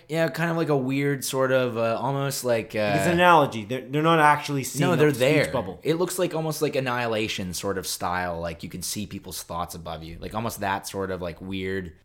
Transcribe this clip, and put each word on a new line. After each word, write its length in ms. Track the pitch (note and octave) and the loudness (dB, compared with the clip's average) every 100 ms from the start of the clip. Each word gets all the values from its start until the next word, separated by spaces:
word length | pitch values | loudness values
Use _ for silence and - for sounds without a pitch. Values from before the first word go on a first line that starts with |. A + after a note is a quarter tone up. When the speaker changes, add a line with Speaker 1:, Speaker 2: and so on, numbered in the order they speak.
| - | -6
Speaker 1:
Yeah, 200 | D#3 E3 | -2 0
kind 200 | D#3+ E3+ | 0 -2
of 60 | E3 | 0
like 120 | D3+ | 2
a 80 | C#3+ | 2
weird 480 | B2+ C3+ C#3+ C#3 | 0 0 0 0
sort 260 | - C3+ C3 | -2 0 2
of, 260 | C3 B2 A2+ | 2 2 0
uh, 220 | A2+ A2+ | 0 0
almost 440 | A#2+ C#3 C#3 C#3 | 0 0 -2 -2
like, 320 | B2 A#2 G#2+ A2 | 0 0 0 0
uh 180 | G#2 G2 | 2 2
Speaker 2:
It's 100 | G2 | 4
an 60 | |
analogy. 500 | F3 F3+ E3 C#3 A2+ | 6 8 8 6 0
They're, 160 | G#2 B2+ | -6 -6
they're 220 | B2+ C#3+ | -4 0
not 180 | D#3+ E3 | 4 6
actually 420 | D3+ D3 - C#3+ | 6 6 0 -4
seeing 240 | B2+ C3 F3 | -2 0 2
Speaker 1:
No, 60 | |
Speaker 2:
a 40 | E3 | 4
Speaker 1:
they're 120 | D3+ | 4
Speaker 2:
speech 80 | B2 | 4
Speaker 1:
there. 320 | B2+ D3+ B2+ | 4 4 2
Speaker 2:
bubble. 300 | B2+ F#2 - | -2 -4 -4
Speaker 1:
It 120 | - | -2
looks 240 | E3 F3+ - | 0 0 0
like 140 | F3+ | -2
almost 280 | D#3+ D#3+ D3+ | -2 -4 -2
like 140 | D3 C#3 | -2 0
Annihilation 760 | C3 B2 A#2+ A2 A2 - F#2 | -2 -2 0 0 -2 -4 -6
sort 240 | E2+ G2+ F#2+ | -4 -4 -4
of 80 | F2 | -4
style. 520 | - F#2 F2+ F2+ E2+ | -4 -2 -2 -2 -4
Like, 240 | E2+ E2 | -6 -8
you 60 | F2 | -10
can 140 | F#2 | -8
see 240 | - G#2+ G2+ | -8 -6 -8
people's 360 | G2 F#2 E2+ | -10 -10 -12
thoughts 320 | - E2+ E2+ | -8 -6 -6
above 300 | F2 E2 D#2+ | -8 -10 -10
you. 140 | D#2+ E2+ | -12 -12
Like, 140 | F#2 | -8
almost 260 | G#2 A#2 G2+ | -6 -6 -4
that 260 | G2 G2 - | -2 -2 -4
sort 240 | G2 F#2+ | -6 -4
of, 100 | F#2 | -4
like, 200 | F2 E2 | -6 -8
weird 540 | F#2+ F#2+ F#2+ F#2+ F2 - | -8 -6 -4 -4 -6 -12